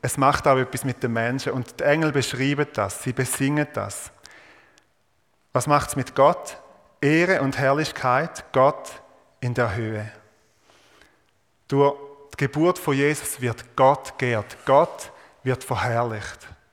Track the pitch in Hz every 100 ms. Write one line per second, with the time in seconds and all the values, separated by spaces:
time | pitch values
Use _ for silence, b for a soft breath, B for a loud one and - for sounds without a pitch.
0 | 123 - 135 143 147 131 127 123 135 123
1 | 123 117 113 131 - 135 113 - 143 151
2 | 156 139 123 120 135 143 147 - 98 -
3 | - 123 127 - 139 151 147 - 101 -
4 | - _ B B B B B B B _
5 | _ _ _ _ _ 131 139 147 - -
6 | 127 - 139 - - - - - _ _
7 | 139 156 180 185 135 135 135 143 156 -
8 | 131 127 160 - - 131 135 - - -
9 | - _ _ _ 123 120 120 98 110 107
10 | 107 - _ _ _ _ b b b b
11 | b b b _ _ _ _ 139 143 -
12 | - - - - 139 151 170 175 - 135
13 | 143 151 - - 123 113 - - 135 143
14 | - - 123 113 101 - - 135 170 -
15 | - B B B 131 123 - 120 123 117
16 | 120 110 - - - - _